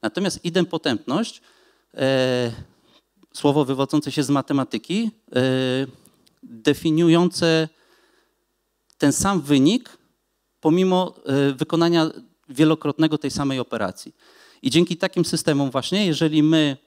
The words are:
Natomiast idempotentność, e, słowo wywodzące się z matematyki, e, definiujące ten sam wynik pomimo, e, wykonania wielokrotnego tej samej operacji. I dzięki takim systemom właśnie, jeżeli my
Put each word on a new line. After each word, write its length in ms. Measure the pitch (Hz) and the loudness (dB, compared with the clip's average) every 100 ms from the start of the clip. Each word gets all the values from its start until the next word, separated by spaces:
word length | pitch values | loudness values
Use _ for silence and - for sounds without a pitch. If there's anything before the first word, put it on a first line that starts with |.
Natomiast 440 | 110 - 196 - 180 | -6 -4 -4 -4 -4
idempotentność, 960 | 175 180 165 151 113 - 151 226 - _ _ _ _ _ | -2 -2 -2 -4 -4 -4 -4 -4 -10 _ _ _ _ _
e, 580 | - 135 135 131 123 120 117 - _ _ _ _ _ _ | -4 0 0 0 0 -2 -6 -16 _ _ _ _ _ _
słowo 320 | - 147 143 131 | -2 0 2 0
wywodzące 460 | 135 135 151 147 | -2 0 -2 -2
się 120 | 143 | -4
z 60 | 135 | 0
matematyki, 800 | 143 131 143 131 113 - 185 226 - _ 127 | 0 0 -2 -2 -6 -4 -4 -4 -6 _ -2
e, 60 | 131 131 131 127 135 - _ _ _ _ | 0 0 -2 -4 -6 -12 _ _ _ _
definiujące 1300 | - 117 110 143 170 156 170 165 175 175 165 160 156 _ _ _ _ _ _ _ _ _ _ _ _ _ | -20 -4 -2 0 0 2 4 4 2 0 0 0 -2 _ _ _ _ _ _ _ _ _ _ _ _ _
ten 160 | 143 | 0
sam 280 | - 196 190 | 0 0 -2
wynik 560 | 139 143 139 247 - - _ _ _ _ _ _ | 2 4 4 2 -4 -20 _ _ _ _ _ _
pomimo, 560 | 156 170 185 185 185 - - | 0 2 2 2 -2 -6 -4
e, 260 | 135 139 | 0 0
wykonania 600 | 135 156 165 170 170 160 - - _ _ | 0 -2 2 2 2 0 -4 -20 _ _
wielokrotnego 680 | 131 156 156 147 139 160 151 | 2 2 2 -2 0 0 0
tej 140 | 139 | -6
samej 280 | - 139 131 | -4 -4 -4
operacji. 560 | 120 117 98 - - _ _ _ - _ | -6 -4 -6 -6 -18 _ _ _ -20 _
I 80 | 135 | 0
dzięki 280 | 151 175 170 | 2 2 0
takim 280 | 190 - 165 | -4 -2 -2
systemom 460 | 170 - 143 139 | -2 -2 0 0
właśnie, 340 | 135 - 190 202 | -4 -4 -2 0
jeżeli 380 | 156 160 151 | 0 0 2
my 340 | 151 160 147 131 | 4 4 2 -2